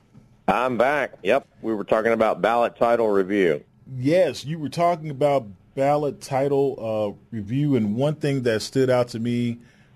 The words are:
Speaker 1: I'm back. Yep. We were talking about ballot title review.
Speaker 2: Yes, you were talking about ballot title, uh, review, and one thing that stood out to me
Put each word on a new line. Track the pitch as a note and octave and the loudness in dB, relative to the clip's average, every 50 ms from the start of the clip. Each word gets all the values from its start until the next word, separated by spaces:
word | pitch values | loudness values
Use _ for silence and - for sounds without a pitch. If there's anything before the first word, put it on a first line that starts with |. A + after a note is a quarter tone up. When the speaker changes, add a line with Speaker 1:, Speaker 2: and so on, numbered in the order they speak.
| _ _ - - - _ _ _ _ - | _ _ -20 -20 -20 _ _ _ _ -2
Speaker 1:
I'm | G2 G#2+ B2 B2+ B2 G#2+ | 0 0 0 0 0 2
back. | A#2 C3 D3 D3 B2+ A2 - - - | 2 2 2 0 -2 -4 -8 -6 -2
Yep. | F#2 A#2 C#3 - _ _ _ | 0 0 0 0 _ _ _
We | - A2+ A2+ | -6 -6 -4
were | G2+ G2+ | -4 -2
talking | - B2 A2 G#2+ A2+ | 0 0 2 2 2
about | A2+ A2 A2 G#2+ F2 E2 | 2 2 2 2 0 0
ballot | F2+ G#2 A2+ A#2+ A#2 G#2 - | 0 2 2 2 2 0 0
title | - B2 A#2 A#2+ A2+ A#2 G#2+ | 0 0 2 2 2 2 2
review. | G2+ G2 F#2+ F2+ G2+ G#2 F#2 E2+ D2+ C#2 - _ _ _ - - C3+ B2+ | 2 2 2 2 2 2 2 2 2 0 -4 _ _ _ -18 -14 -8 -4
Speaker 2:
Yes, | B2 C#3 D#3+ F#3 F#3 D3+ A#2 - - | 0 2 4 4 2 2 0 -4 -8
you | C3+ D#3+ E3+ | -10 -8 -8
were | D3+ C3 | -8 -6
talking | - E3 E3+ F3 F3 D#3+ D#3 D#3 | -2 0 0 0 0 -2 -4 -8
about | C#3+ B2+ C#3+ C#3+ C#3+ C#3 A#2 G2+ F#2+ - _ _ - | -4 0 0 2 2 0 -2 -4 -12 -20 _ _ -4
ballot | C3+ C3+ C#3 D3 D3+ D3+ C#3+ A2+ - | -2 0 2 2 2 0 -2 -6 -8
title, | - - C#3 C3 C#3 C#3+ C#3 C#3 C#3 C#3 B2 - | -8 -4 -2 -2 0 0 2 2 0 0 -2 -4
uh, | A2 A2+ A2 G#2+ G#2+ G2+ G2 - _ _ - | -6 -4 -2 -2 -2 -4 -6 -8 _ _ -10
review, | A2+ G2+ F#2+ A#2+ C#3 D3 D3 C#3 | -10 -6 -4 -2 0 0 2 2
and | A#2+ G#2+ G#2 G#2 | 2 2 0 0
one | A#2 C#3 D3+ D3+ | 0 -2 -2 -2
thing | D3+ - D3 C#3 C3+ B2 | -2 -2 -2 -2 0 0
that | A#2+ A2 G#2+ | 0 0 0
stood | - - - C3 C3 B2+ | -2 -2 0 0 2 2
out | B2+ B2 B2 A#2+ | 2 2 0 -2
to | - A#2 | -4 -6
me | A2+ A#2+ A#2+ A#2+ A#2+ A#2+ A#2 A#2 - - _ _ - _ _ | -4 -2 -2 -2 -2 -4 -4 -8 -12 -20 _ _ -20 _ _